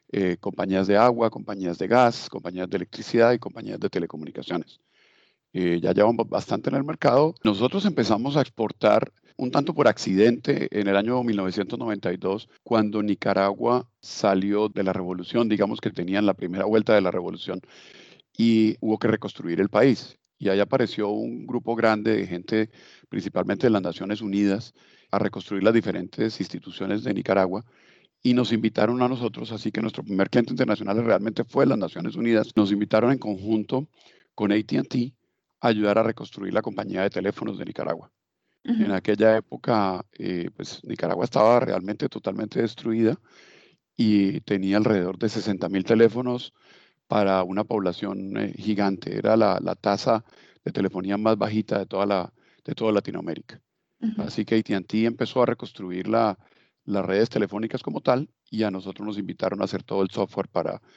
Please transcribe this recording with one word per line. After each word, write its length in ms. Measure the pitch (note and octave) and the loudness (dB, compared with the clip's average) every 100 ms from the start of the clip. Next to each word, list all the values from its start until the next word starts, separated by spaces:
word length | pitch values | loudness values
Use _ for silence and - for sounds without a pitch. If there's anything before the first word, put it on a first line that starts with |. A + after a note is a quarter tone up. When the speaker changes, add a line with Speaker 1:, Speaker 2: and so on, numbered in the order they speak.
| _ | _
Speaker 1:
eh, 240 | - F#2 F2 | -2 0 -2
compañías 480 | G2+ F#2 F#2+ F#2+ F#2+ | -6 -6 -2 0 2
de 120 | G#2 | 6
agua, 320 | B2 A#2 A2+ | 6 4 0
compañías 480 | A2+ - G2 F2+ E2+ | -2 -12 -8 -6 -4
de 100 | F#2+ | 2
gas, 400 | A#2+ B2 A#2 - | 4 4 2 -8
compañías 400 | - F2 F2+ F#2 | -12 -10 -8 -4
de 80 | G2 | -4
electricidad 560 | - - E3 A#2+ A#2 | -6 -12 -2 4 4
y 80 | B2 | 4
compañías 400 | G2 A2+ G#2 G#2 | -4 -12 -10 -6
de 80 | G2+ | -6
telecomunicaciones. 880 | F#2+ E2+ D2+ D2 - - F2 - _ _ _ _ _ _ _ _ | -4 -6 -8 -14 -12 -8 -8 -8 _ _ _ _ _ _ _ _
Eh, 260 | F#2 F2+ E2+ | -4 0 0
ya 100 | F#2 | 2
llevamos 360 | G2 G#2 A#2 A2 | 4 4 4 0
bastante 420 | - - A2+ - | -4 -4 -4 -2
en 60 | C#3 | -2
el 80 | |
mercado. 500 | C#3+ - C3+ B2+ D#3 - | -4 0 2 4 2 2
Nosotros 400 | A2 G2 B2 G3 | 0 2 0 0
empezamos 520 | G3+ D3 G#2+ G#2+ C3 D3 | 0 0 2 2 0 0
a 40 | |
exportar 720 | C3 - A2 - G#2+ G#2+ - _ _ - | -2 -2 -4 2 4 4 2 _ _ -6
un 140 | B2 | -2
tanto 240 | C#3+ C#3 | 0 0
por 140 | D3+ C#3 | 4 4
accidente 800 | G#2+ - F#2+ A2+ B2 - C#3 - | 4 2 6 6 4 0 -2 -2
en 180 | G#2 G2+ | -2 2
el 80 | G2 | 2
año 260 | A2 B2+ | 2 0
mil 140 | A#2+ G2+ | 0 -2
novecientos 420 | F#2 F#2 F#2 A#2+ | -2 -2 -4 -4
noventa 340 | A#2 G2+ F#2 | -6 -4 -4
y 40 | F2+ | -4
dos, 320 | F#2+ G2+ - _ | -2 -4 -6 _
cuando 400 | - A2+ G#2+ G#2+ | -2 0 0 0
Nicaragua 880 | G#2 G2 G2 G2 G2 G2+ A#2 B2 B2+ _ | -2 -2 0 2 2 0 0 0 -2 _
salió 680 | - - G#2+ F#2+ G2+ G2+ G#2+ | -18 -2 2 2 2 0 -2
de 140 | G2+ | -2
la 100 | F#2+ | -2
revolución, 560 | F#2 F2+ F2+ F2+ A#2+ A#2 | -2 -4 -8 -4 -2 0
digamos 320 | G#2 G2+ G#2+ | 0 0 -2
que 100 | B2 | -6
tenían 360 | - F2+ G2 G#2+ | -4 -4 0 0
la 80 | |
primera 300 | F#2 F2+ F#2 | 0 -4 -4
vuelta 300 | F#2+ A2+ A2+ | 2 2 4
de 60 | G#2+ | 4
la 100 | F#2 | 4
revolución, 500 | F2+ F2 F2 - F#2+ - - - - - - _ - | -2 -6 -8 -8 -10 -10 -20 -20 -20 -20 -20 _ 0
y 400 | A2+ A2 G#2+ - | 4 6 4 2
hubo 180 | A2 G#2+ | -2 0
que 100 | A2 | 2
reconstruir 520 | G#2+ G2+ - E2+ E2+ | 0 -2 -8 -4 0
el 80 | G2+ | 2
país. 500 | G#2 C3+ A2 - - _ - | 6 4 4 -2 -20 _ -6
Y 100 | G2+ | 0
ahí 120 | F#2+ | 2
apareció 480 | G2+ C3+ A2+ - G#2 | 2 2 0 -2 -4
un 380 | G#2+ A#2 A#2 A2+ | -4 -6 -8 -6
grupo 300 | A#2+ A2+ A2+ | -6 -4 2
grande 400 | A2+ G#2+ A2 G#2+ | 4 4 2 0
de 100 | F#2 | 0
gente, 440 | F2 - A2 A2 _ - - _ | -6 -2 0 -2 _ -20 -20 _
principalmente 580 | G2 F#2+ F#2+ F#2+ G2+ B2 | -8 -4 -4 -2 2 2
de 40 | |
las 120 | G#2+ | 2
Naciones 400 | F2+ E2 F#2+ G#2+ | 0 -6 -6 -6
Unidas, 520 | G#2+ G2 G2+ G2 - _ _ _ _ | -2 2 2 0 -4 _ _ _ _
a 80 | G2+ | -2
reconstruir 440 | - F#2+ - G2 | -2 -4 -6 0
las 120 | G2+ | 4
diferentes 640 | A2+ G#2 F#2 F2+ - A2 - | 4 2 -4 -6 -4 -4 -2
instituciones 640 | F#2 E2+ - - G2+ G#2 | -8 -8 -12 -8 -4 -4
de 100 | - | -2
Nicaragua, 500 | G2+ - F#2+ F#2 F#2+ - _ _ _ _ _ | -4 0 2 2 -2 -10 _ _ _ _ _
y 120 | B2+ | 2
nos 180 | B2 A2+ | 2 2
invitaron 500 | A2+ A2+ A#2 A2 B2 | 2 0 2 2 2
a 60 | B2 | 0
nosotros, 420 | B2+ A#2+ A#2 A#2 | 0 -4 -6 -12
así 220 | A2+ A2+ | -8 -6
que 100 | - | -4
nuestro 200 | A2+ - | -4 -6
primer 280 | - F#2+ G2 | -4 0 2
cliente 220 | B2 A#2 | 2 2
internacional 520 | C3+ B2 G#2 G2+ G#2+ | 0 0 0 0 0
realmente 400 | A#2 F#2+ G#2+ G#2+ | 2 2 0 -4
fue 220 | A2+ C3 C3+ | -2 2 2
las 120 | A#2 | 2
Naciones 380 | F2 - E2+ - | -2 -6 -8 -4
Unidas. 360 | A#2 A2 - | 2 2 2
Nos 160 | - G2+ | 2 2
invitaron 420 | G#2 G#2 A2 A#2 | 2 2 2 2
en 60 | C3+ | 0
conjunto 720 | A2 G2 G2+ A2 G#2 C3 D3+ _ _ _ _ | -2 -6 -2 -2 0 -4 -6 _ _ _ _
con 180 | - G#2 | -4 0
A 100 | G#2+ | 0
T 160 | G#2+ C#3 | 0 -2
and 100 | C#3 | -2
T 240 | C3 B2 - _ _ _ _ | -2 -4 -6 _ _ _ _
a 80 | A#2+ | 0
ayudar 300 | A2 G#2 G#2 | 2 4 4
a 40 | |
reconstruir 500 | A2+ A2+ A2 - F#2+ | 2 -2 -10 -10 -4
la 100 | G2 | -2
compañía 400 | A2 G2 G#2 F#2+ | -2 -6 -6 -2
de 80 | G2 | -2
teléfonos 480 | - F#2+ - A2+ F#2+ | -2 -4 -4 -6 -8
de 60 | |
Nicaragua. 460 | - - - E2 - _ _ _ _ _ | -10 -8 -6 -6 -8 _ _ _ _ _
Speaker 2:
Ujú. 200 | - A3+ | -4 0
Speaker 1:
En 80 | G3 | 0
aquella 440 | G2 - G2+ A2 A2 | 0 0 4 4 4
época, 720 | - B2 - A2+ F#2+ F#2 - - | 0 -8 -2 0 0 -2 -8 -10
eh, 320 | G2 F2+ E2+ | -6 -4 -6
pues, 260 | - - - | -10 -14 -14
Nicaragua 400 | - - F2 F#2+ | -10 -6 -2 -2
estaba 340 | - - A2 A#2+ | 0 2 4 4
realmente 480 | - F#2+ F#2 G#2 - | 2 -2 -4 -6 -6
totalmente 540 | A2 G2+ G2 G#2+ B2+ | -6 -6 -6 -6 -2
destruida 560 | A2+ - A#2 A2+ A2+ D#3 _ _ - - _ _ _ - | -4 -4 -4 2 2 0 _ _ -20 -20 _ _ _ 0
y 440 | A2 G#2 G2 G#2 | 4 4 4 0
tenía 360 | - G2+ F#2+ G2+ | -2 -2 2 2
alrededor 420 | A2 G#2 F2+ F#2+ | 4 2 0 -2
de 100 | A2 | -4
sesenta 400 | A2 G#2+ F#2+ - | -2 -4 -2 -2
mil 160 | G2 | -2
teléfonos 680 | F#2 A2+ A2+ A2 B2+ B2 - _ _ - _ _ - | 2 6 6 4 -4 -4 -8 _ _ -20 _ _ -2
para 340 | A2 G2 F#2+ | 0 2 2
una 220 | F2+ F#2+ | 0 -2
población, 720 | G#2+ A2+ F#2 F2 G2+ G2 G2 G#2+ | -2 -2 -2 -4 -6 -8 -8 -6
eh, 180 | G#2 - | -6 -6
gigante. 600 | G#2 G2+ G2 F#2+ - G#2 | -4 0 0 -2 -6 -2
Era 180 | G2+ A2 | 2 4
la, 220 | G#2 F#2+ | 4 2
la 140 | F#2 | -2
tasa 500 | F#2 G#2 G2 C3 A2 - _ _ _ | -4 0 0 2 0 -2 _ _ _
de 60 | - | -8
telefonía 460 | - F#2+ F#2+ F#2 G2+ | -2 -2 -2 -4 0
más 200 | A2 A2 | 2 2
bajita 440 | G#2+ G#2+ G#2 A2 | 0 -2 -2 -4
de 60 | F#2+ | -4
toda 200 | G2 G2+ | -4 0
la, 260 | G2 F2 _ _ _ | -2 -4 _ _ _
de 100 | - | -12
toda 180 | - A2 | -4 0
Latinoamérica. 680 | G#2 G#2 G#2+ E2+ D2+ - - _ _ _ - | 0 0 -8 -8 -10 -12 -20 _ _ _ -8
Speaker 2:
Ujú. 220 | A3+ - | -6 -4
Speaker 1:
Así 220 | C#3 - | -6 -4
que 100 | G#2 | 0
A 80 | A2+ | 0
T 120 | G#2+ G2+ | 0 -2
and 100 | F2 | -2
T 180 | A2 A#2 | 0 0
empezó 360 | A#2+ A#2+ B2+ | 0 -4 0
a 40 | A#2+ | 0
reconstruir 600 | A#2 A#2+ - F#2 F2+ G2+ | 0 -8 -12 -10 -8 -2
la, 320 | A2+ A2 F#2+ _ _ _ _ | 2 2 -2 _ _ _ _
las 200 | - G2+ | -6 -4
redes 240 | F#2 G2 A#2 | 0 0 0
telefónicas 540 | A2 G2+ G#2 A2+ B2+ | 0 -2 -4 -6 -6
como 180 | - A2+ | -6 -4
tal, 280 | - B2+ D3+ _ _ | 0 0 0 _ _
y 140 | A2 | -2
a 60 | G#2+ | -2
nosotros 360 | F#2 F#2+ F#2 G#2 | -2 -8 -10 -8
nos 120 | G2+ | -8
invitaron 420 | F#2+ F2+ F#2+ G2 | -8 -4 -4 -2
a 40 | |
hacer 200 | F#2+ F#2 | -4 -4
todo 180 | - G#2 | -4 -2
el 80 | F#2+ | -2
software 380 | - G2 - - | -2 -4 -4 -4
para, 340 | F#2 D#2 - _ | -2 -4 -4 _